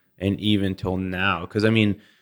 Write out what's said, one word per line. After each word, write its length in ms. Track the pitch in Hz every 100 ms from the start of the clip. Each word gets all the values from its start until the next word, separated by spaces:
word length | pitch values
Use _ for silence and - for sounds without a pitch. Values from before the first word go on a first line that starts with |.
| _ -
and 200 | 95 90
even 360 | 107 104 98 95
till 220 | 95 92
now? 460 | 92 92 98 85 90
'Cause, 180 | 107 110
I 60 |
mean, 280 | 113 104 95 - _